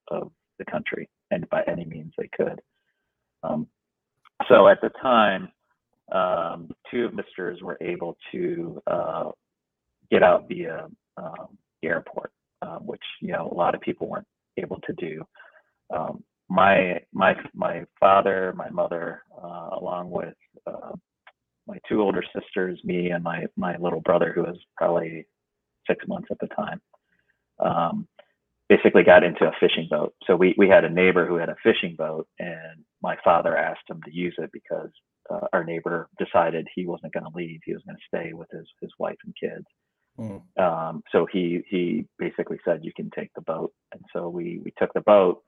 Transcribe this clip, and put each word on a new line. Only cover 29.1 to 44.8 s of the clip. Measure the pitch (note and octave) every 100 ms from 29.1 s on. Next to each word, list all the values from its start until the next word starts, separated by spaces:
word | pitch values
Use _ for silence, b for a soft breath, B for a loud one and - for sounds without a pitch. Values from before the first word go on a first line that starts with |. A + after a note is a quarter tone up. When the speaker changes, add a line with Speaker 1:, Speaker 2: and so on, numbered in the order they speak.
| F2+
Speaker 1:
into | F2 D#2 E2
a | -
fishing | - - E2
boat. | D2+ D#2+ - -
So | F2+
we, | F#2 E2+
we | G2
had | F#2
a | E2
neighbor | E2+ F#2 F2+ E2
who | F2
had | E2
a | D#2
fishing | A2+ A2 F#2 D#2+
boat, | D#2 D#2+ D#2+ -
and | F2+ E2 D#2+ E2 _ _
my | F2+ E2
father | - F2 E2+ D#2+
asked | D#2+ D#2 -
him | E2+
to | D#2
use | D#2+ F2+ E2+
it | D#2+
because, | - - E2 D#2+ _ _ _ -
uh, | F3+ -
our | F#3
neighbor | E3 E2 E3+ E3+ D#3+ -
decided | F#2 - E2+ E2 D#2+ -
he | F2+
wasn't | E2+ D#2+
gonna | E2 E2
leave. | E2 E2+ E2 -
He |
was | F2+
gonna | - - -
stay | F3 E3
with | E3 E3
his, | - E3 -
his | - -
wife | E2+ - -
and | -
kids. | - - - _ _ _ _ -
Speaker 2:
Mm. | A2 G2 - -
Speaker 1:
Um, | F2+ - - - -
so | F#2+ E2
he, | F#2+ F2 F2 -
he | F#2 F2 F2+ - -
basically | F2+ - F2 E2
said, | - E2 D#2+
"You | -
can | -
take | - -
the | -
boat." | - D#3+ - _ _
And | - -
so | - E2+
we, | F2 F2 E2+
we | E2
took | -